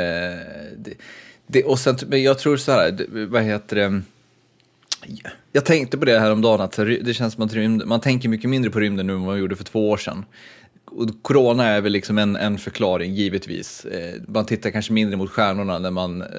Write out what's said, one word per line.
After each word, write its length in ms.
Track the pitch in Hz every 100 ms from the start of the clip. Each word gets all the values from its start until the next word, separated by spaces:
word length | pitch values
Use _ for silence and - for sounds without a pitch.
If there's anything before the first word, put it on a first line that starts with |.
| 90 85 90 87 78 78 76 -
det, 160 | - - - - - - -
det, 160 | 131
och 160 | 135 127
sen, 180 | 135 127 -
men 160 | 135
jag 160 | 135 135
tror 180 | 151 143
så 140 | 135
här, 200 | 127 82
det, 340 | 95 - 110 107
vad 180 | 117
heter 320 | 110 104 - 104
det? 260 | 101 98 92 _ _ _ _ _ _ _ - - - - - - _
Jag 140 | 143 139
tänkte 320 | 160 127 139
på 80 | 147
det 140 | 113
här 120 | 110
om 100 | 107
dagen 200 | 113 107
att 180 | 95 -
ry-, 220 | 107 120
det 100 | 120
känns 200 | 117 117
som 100 | 110
att 100 | 110
rymd-, 320 | 110 110 110 -
man 160 | 117
tänker 280 | 139 127 123
mycket 200 | 110 123
mindre 220 | 131 120
på 80 | 107
rymden 280 | 104 98 95
nu 60 |
än 60 | 95
vad 80 | 92
man 120 | 101
gjorde 160 | 95 95
för 80 |
två 260 | - 113 107
år 80 | 101
sedan. 280 | - 92 101 - - - - _ -
Och 380 | - 117 -
corona 400 | - 139 123 120 117
är 160 | 104
väl 100 | 101
liksom 260 | 101 - 107
en, 180 | 104 101
en 220 | 107 101
förklaring, 560 | - - 104 90 87
givetvis. 720 | 98 101 95 95 87 - - 110
Eh, 300 | 95 85 - -
man 180 | 107 107
tittar 240 | 110 107
kanske 220 | 104 104
mindre 240 | 110 107 98
mot 140 | 98
stjärnorna 480 | - 104 98 98 87
när 120 | 92
man, 300 | 92 92 87
eh, 60 | 90